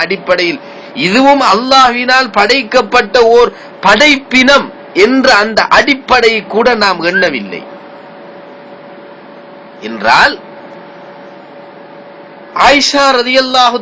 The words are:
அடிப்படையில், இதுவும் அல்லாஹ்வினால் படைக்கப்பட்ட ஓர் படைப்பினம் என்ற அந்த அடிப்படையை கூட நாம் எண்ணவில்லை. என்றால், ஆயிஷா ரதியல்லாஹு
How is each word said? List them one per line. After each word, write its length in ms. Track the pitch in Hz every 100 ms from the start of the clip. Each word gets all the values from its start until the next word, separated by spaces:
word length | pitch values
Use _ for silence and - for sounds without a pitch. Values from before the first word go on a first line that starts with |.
அடிப்படையில், 580 | 170 185 - 180 175 151 - - - - 165
இதுவும் 360 | 220 269 285 240
அல்லாஹ்வினால் 760 | 196 254 269 254 240 247 262 254 214
படைக்கப்பட்ட 760 | 208 269 214 254 208 247 208 254 226 240
ஓர் 120 | 240 - - - 190
படைப்பினம் 840 | 214 302 269 - 254 254 277 - - - - 214
என்ற 200 | 262 262 208
அந்த 180 | 220 208 180 196
அடிப்படையை 640 | 226 269 - 247 226 226 -
கூட 140 | 208 240 226
நாம் 180 | 208 175 170
எண்ணவில்லை. 520 | 185 180 131 98 85 - - - - - - - - - - - - 571 - - - - - - - - -
என்றால், 540 | 113 113 107 139 214 - - - - - - - - - - - - - - - - - - - - - - -
ஆயிஷா 460 | 214 285 262 285 277
ரதியல்லாஹு 680 | 254 240 262 262 254 247 233